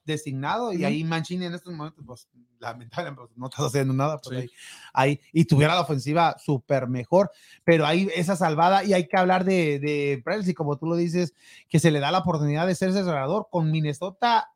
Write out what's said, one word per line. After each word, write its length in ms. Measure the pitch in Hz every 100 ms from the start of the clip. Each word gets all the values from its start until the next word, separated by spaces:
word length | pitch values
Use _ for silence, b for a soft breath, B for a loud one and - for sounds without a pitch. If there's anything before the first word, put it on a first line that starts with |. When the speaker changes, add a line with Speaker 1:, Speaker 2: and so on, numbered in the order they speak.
| 151
Speaker 1:
designado, 640 | 151 151 135 143 208 240
y 60 | 175
Speaker 2:
Ujú. 80 | 143
Speaker 1:
ahí 180 | 147
Mancini 400 | 165 165 156 180
en 100 | 180
estos 200 | 175 180
momentos, 280 | 170 151 - 135
pues, 220 | 120 _ 123 120 _
lamentablemente, 680 | 117 117 117 - - 139 120
pues, 100 | 120
no 120 | 131
está 180 | - 147
haciendo 260 | 131 135
nada, 240 | 131 143 156
pues, 160 | - 127
Speaker 2:
Sí. 40 |
Speaker 1:
ahí, 80 | 123 B B B B
ahí, 260 | - 135 143 b
y 100 | 160
tuviera 300 | - 143 151
la 80 | 175
ofensiva 540 | 170 143 123 156 160 -
súper 440 | - 139 - 139 123
mejor, 420 | 127 120 180 196 b b b
pero 220 | - 165
hay 240 | 147 170 196
esa 220 | 170 170 185
salvada, 480 | 175 151 170 196
y 100 | 196
hay 120 | 185 175
que 120 | 196
hablar 260 | 185 185
de, 340 | 185 190 160 143
de 420 | 143 147 143 135
Presley, 300 | 120 202 185
como 240 | 175 147 143
tú 80 | 160
lo 100 | 170
dices, 380 | 175 170 175 _ B B B
que 100 | 160
se 120 | 165
le 100 | 151
da 100 | 139
la 100 | 180
oportunidad 460 | 180 151 147 147 180
de 80 |
ser 200 | 180 190
cerrador. 540 | 190 180 151 135 202 208
Con 160 | 180 156
Minnesota 840 | 156 151 143 185 190 240 226 -